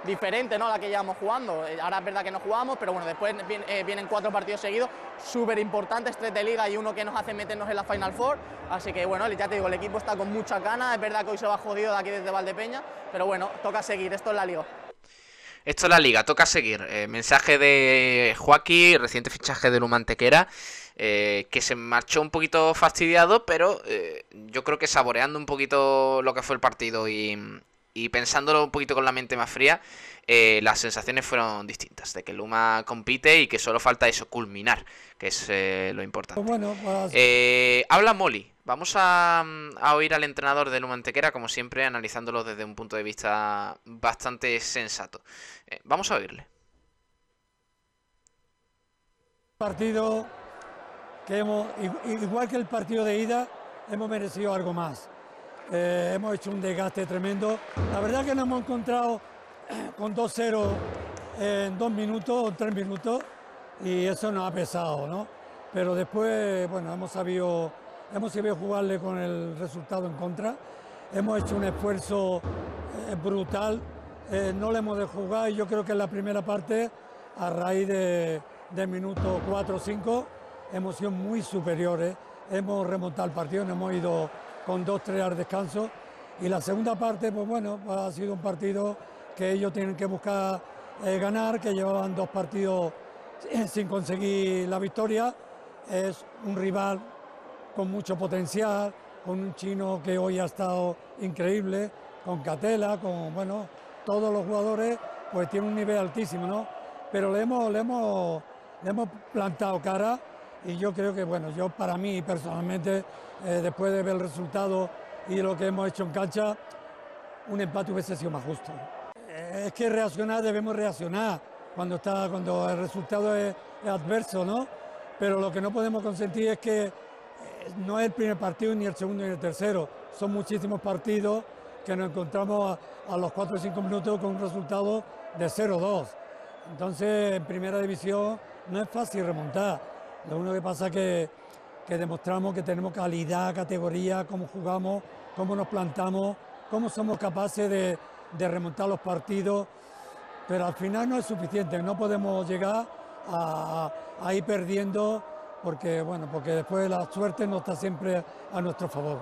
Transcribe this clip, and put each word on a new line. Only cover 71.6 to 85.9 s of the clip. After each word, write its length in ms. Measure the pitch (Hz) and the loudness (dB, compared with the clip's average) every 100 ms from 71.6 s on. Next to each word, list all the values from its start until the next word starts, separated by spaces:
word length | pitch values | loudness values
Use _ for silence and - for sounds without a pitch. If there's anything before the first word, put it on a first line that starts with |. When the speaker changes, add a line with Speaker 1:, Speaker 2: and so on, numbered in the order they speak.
Speaker 3:
esfuerzo, 800 | 196 185 208 190 - 202 190 180 - - - - - - 220 | 0 0 0 -2 0 0 2 0 -4 -6 -8 -10 -10 -8 -6
eh, 60 | |
brutal. 640 | 185 185 196 175 196 214 220 - - - - - | -4 0 0 0 0 0 -2 -6 -14 -16 -18 -4
Eh, 220 | 196 196 | -2 0
no 160 | 190 214 | 0 0
le 100 | 226 | 0
hemos 180 | 214 202 | 0 -2
dejado 240 | 196 196 | -4 -4
jugar 280 | 190 220 226 | -2 0 0
y 40 | |
yo 120 | 208 196 | 0 0
creo 160 | 214 | 0
que 100 | 190 | 0
en 60 | 202 | 0
la 100 | 196 | 0
primera 340 | 202 202 202 | -2 -2 -2
parte, 480 | 185 202 156 220 233 - - - - - | -2 -4 0 0 0 -6 -20 -20 -18 -6
a 100 | 175 | -4
raíz 400 | 170 175 190 196 | -2 0 2 2
de, 540 | 190 185 175 165 156 - - - | 2 2 2 0 -2 -6 -20 -10
de 160 | 185 190 | -4 -2
minuto 540 | 185 190 196 190 180 190 | -2 -4 -2 0 0 0
cuatro 280 | 196 196 190 | -2 -2 -4
o 40 | |
cinco, 460 | - 208 226 240 - - - - - | -2 -4 0 0 -2 -14 -18 -18 -8
hemos 220 | 185 190 180 | -6 -4 -4
sido 140 | 202 | -4
muy 320 | 185 196 226 | -2 -2 -4
superiores. 720 | 165 196 165 165 175 170 170 185 - - - | -2 -2 0 0 2 2 0 -4 -14 -18 -6
Hemos 360 | 196 196 202 180 | -4 -2 -2 0
remontado 420 | 190 180 156 180 | -2 -4 -4 -4
el 60 | |
partido, 280 | 160 156 190 | -2 -4 -2
nos 120 | 190 | -2
hemos 180 | 180 185 | -2 -2
ido 380 | 180 175 170 151 - - - | -2 0 0 -2 -6 -16 -12
con 180 | - 180 180 | -4 -2 0
dos 160 | 202 | -2
tres 180 | - 190 | -2 0
al 160 | 185 175 | 0 -2
descanso. 540 | 180 185 185 196 220 | -2 -2 -2 -4 -4